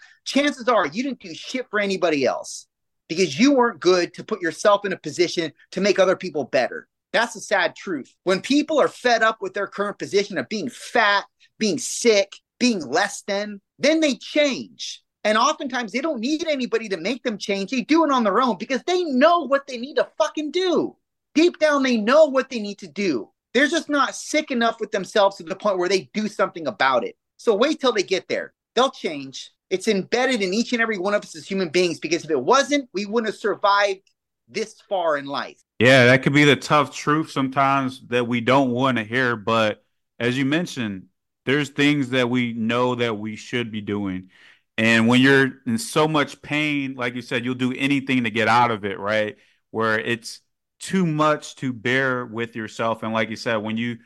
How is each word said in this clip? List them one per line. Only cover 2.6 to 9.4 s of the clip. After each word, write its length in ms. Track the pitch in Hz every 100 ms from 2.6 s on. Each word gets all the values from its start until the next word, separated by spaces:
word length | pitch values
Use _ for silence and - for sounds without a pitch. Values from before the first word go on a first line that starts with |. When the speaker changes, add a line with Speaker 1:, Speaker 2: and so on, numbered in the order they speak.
| - _ _ _ -
Speaker 1:
because 280 | 160 175 135
you 180 | 262 277
weren't 240 | 233 170
good 340 | 170 185 170
to 100 | -
put 180 | - 214
yourself 440 | 170 151 214 202 202
in 80 |
a 40 | 170
position 540 | 151 143 165 - 160 - _
to 100 | -
make 180 | 202 190
other 160 | 185 175
people 280 | 185 147 135
better. 420 | 135 117 82 - _ _
That's 220 | 190 226
the 80 | 202
sad 340 | - 196 170 -
truth. 380 | - 151 117 _
When 180 | 175 190
people 380 | - 285 - 311
are 80 | 170
fed 360 | - 247 226
up 180 | 220 220